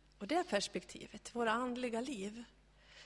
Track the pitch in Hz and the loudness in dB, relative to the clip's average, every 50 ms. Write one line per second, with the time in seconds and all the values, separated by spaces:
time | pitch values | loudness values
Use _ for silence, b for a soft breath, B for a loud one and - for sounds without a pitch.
0 | - - - - 202 196 294 349 339 - - 202 - - - 185 - - - - | -20 -20 -12 -8 -2 2 4 4 4 4 2 2 2 2 -2 -4 -4 -6 -12 -12
1 | - - - 214 - - - 240 233 226 214 233 254 254 240 247 247 247 220 226 | -12 -12 -12 -14 -12 -6 -2 2 4 4 4 4 2 0 0 0 -2 0 0 0
2 | 247 285 277 196 190 208 214 240 233 - - - - - B B B B B B | 0 0 -2 -4 -4 -6 -6 -8 -12 -14 -18 -20 -20 -20 B B B B B B
3 | B | B